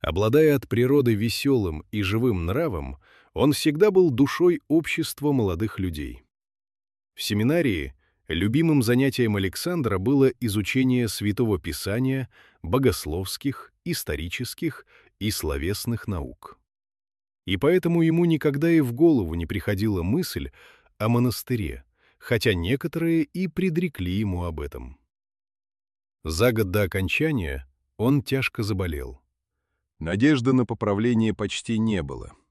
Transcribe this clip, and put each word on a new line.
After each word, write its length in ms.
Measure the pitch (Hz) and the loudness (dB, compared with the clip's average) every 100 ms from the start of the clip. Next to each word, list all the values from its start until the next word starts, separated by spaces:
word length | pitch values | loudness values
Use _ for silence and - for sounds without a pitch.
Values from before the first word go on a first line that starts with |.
Обладая 560 | - 82 107 135 156 139 | -2 0 2 4 4 2
от 120 | - | 0
природы 460 | 110 123 143 120 | 0 2 4 4
веселым 680 | 107 113 - 143 131 95 78 - | 2 0 -2 2 2 2 -4 -6
и 100 | 107 | -4
живым 420 | 95 107 127 95 | -2 0 0 0
нравом, 540 | 82 110 165 90 69 65 _ _ _ | -2 -2 -2 -4 -8 -12 _ _ _
он 180 | - 131 | 0 2
всегда 400 | 143 160 147 214 | 4 0 4 4
был 180 | 190 180 | 6 2
душой 500 | 117 139 - 180 175 _ | 2 0 2 2 2 _
общества 640 | 156 156 - 160 - 143 | 0 0 -4 -6 -4 -2
молодых 480 | 139 104 87 107 - | 0 0 0 -4 -4
людей. 440 | 92 78 69 64 _ _ _ _ _ _ _ _ _ | -6 -4 -10 -12 _ _ _ _ _ _ _ _ _
В 80 | _ | _
семинарии 720 | - 104 113 165 151 90 67 - _ _ _ | -4 0 2 2 2 0 -4 -12 _ _ _
любимым 560 | 80 98 131 165 151 | -2 2 2 4 4
занятием 540 | 113 123 135 127 117 101 | 4 4 2 2 0 2
Александра 640 | 95 - 170 180 120 92 | -2 -4 -6 -2 -2 0
было 340 | 95 139 135 - | 2 4 4 2
изучение 680 | 123 101 98 131 131 127 117 | -2 -2 -2 0 2 2 0
Святого 540 | - 104 98 120 98 | -2 -4 0 0 0
Писания, 680 | 82 73 - 107 131 135 127 _ - _ | -2 -8 -4 -2 -2 -2 -6 _ -20 _
богословских, 1120 | 80 113 143 87 - 80 95 - 147 135 - _ | -2 2 2 0 -4 -6 -6 -6 -8 -8 -14 _
исторических 1000 | - 165 - 156 85 - 123 - 170 - - - _ _ | -8 -8 -6 -6 -6 -8 -10 -6 -8 -8 -20 -20 _ _
и 100 | 104 | -4
словесных 760 | - 80 71 80 101 - 117 - | -2 -4 -2 -2 -4 -4 -6 -4
наук. 500 | 92 67 58 - - _ _ _ _ _ _ _ _ | -6 -6 -12 -20 -20 _ _ _ _ _ _ _ _
И 120 | - 95 | -4 0
поэтому 460 | 139 180 170 170 | 2 2 2 2
ему 220 | 165 160 | 4 4
никогда 440 | 175 160 156 143 165 | 2 2 0 0 2
и 120 | 165 | 4
в 120 | 135 | 2
голову 420 | 120 165 143 87 | 4 6 6 2
не 120 | 85 82 | -2 -4
приходила 560 | 101 95 101 110 95 | -4 -2 -2 0 0
мысль 480 | 85 127 180 - 67 _ - _ _ _ | 0 0 -2 -6 -8 _ -20 _ _ _
о 100 | 107 | 0
монастыре, 760 | 120 123 113 - 120 87 55 - _ _ _ | 2 2 -2 -4 -4 -4 -8 -16 _ _ _
хотя 340 | - 117 - | -2 0 2
некоторые 680 | 95 85 135 165 165 165 165 | 2 0 -2 -2 -4 0 0
и 240 | 151 175 185 | 0 -2 -6
предрекли 640 | - 185 160 175 - 90 | -2 -2 0 -4 -4 -2
ему 320 | 95 107 90 | -2 -2 -2
об 160 | 87 76 | -4 -6
этом. 400 | 71 65 64 65 _ _ _ _ _ _ _ _ _ _ _ _ | -8 -10 -14 -18 _ _ _ _ _ _ _ _ _ _ _ _
За 260 | 80 80 117 | -8 0 2
год 220 | 113 101 | 2 0
до 100 | 95 | 0
окончания 880 | 101 98 95 - 156 143 80 67 - _ _ _ | -2 -2 -2 -2 0 -2 -4 -8 -12 _ _ _
он 260 | 113 143 | 0 0
тяжко 420 | - - - - | 0 -4 -4 -4
заболел. 580 | 104 98 92 73 64 67 _ _ _ _ _ _ _ _ | -4 -2 -4 -6 -10 -16 _ _ _ _ _ _ _ _
Надежды 520 | 78 95 135 147 120 | -4 2 2 4 2
на 140 | 131 113 | 2 0
поправление 680 | 117 104 101 117 117 110 | -2 -2 0 2 2 2
почти 460 | 101 101 - - 113 | 0 -4 -6 -4 -2
не 240 | 113 101 | 0 0
было 300 | 71 64 - - _ | -4 -8 -14 -20 _